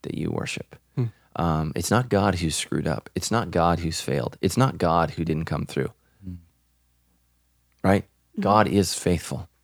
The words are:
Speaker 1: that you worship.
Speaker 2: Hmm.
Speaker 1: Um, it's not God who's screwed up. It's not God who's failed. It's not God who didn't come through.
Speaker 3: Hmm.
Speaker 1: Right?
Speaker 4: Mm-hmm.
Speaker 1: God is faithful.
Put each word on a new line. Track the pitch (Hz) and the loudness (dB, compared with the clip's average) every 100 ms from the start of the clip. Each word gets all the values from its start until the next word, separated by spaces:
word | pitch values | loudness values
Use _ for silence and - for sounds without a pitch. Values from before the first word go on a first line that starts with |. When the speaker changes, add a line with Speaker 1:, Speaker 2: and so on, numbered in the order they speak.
Speaker 1:
that | - - | -8 -6
you | 80 | -4
worship. | - - - - - _ - | -4 -6 -8 -12 -20 _ -4
Speaker 2:
Hmm. | 117 - _ - | -4 -6 _ -4
Speaker 1:
Um, | 85 80 78 - | 0 0 -2 -4
it's | 85 | 0
not | 104 127 | 0 2
God | 101 101 87 | 2 2 2
who's | 82 73 | -2 -4
screwed | - 73 78 | -4 -2 -2
up. | 71 - - | -4 -6 -6
It's | - | -2
not | 113 87 | -2 0
God | 87 85 85 | 2 2 2
who's | 85 80 | -2 -4
failed. | - 69 - - | -2 -2 -2 -2
It's | - - | -2 2
not | 135 85 | 0 2
God | 87 85 80 | 2 2 0
who | 78 80 | -2 -2
didn't | 78 80 | -2 -2
come | 78 - | -4 -4
through. | - 65 _ _ _ | -4 -6 _ _ _
Speaker 3:
Hmm. | 95 87 82 _ _ _ _ _ _ _ _ _ _ _ _ _ | -14 -14 -18 _ _ _ _ _ _ _ _ _ _ _ _ _
Speaker 1:
Right? | - 104 | 2 2
Speaker 4:
Mm-hmm. | - _ _ - | 0 _ _ -2
Speaker 1:
God | 98 104 95 | 4 6 6
is | 95 90 | 4 2
faithful. | - - 85 - 67 - _ | 0 0 0 -2 -10 -10 _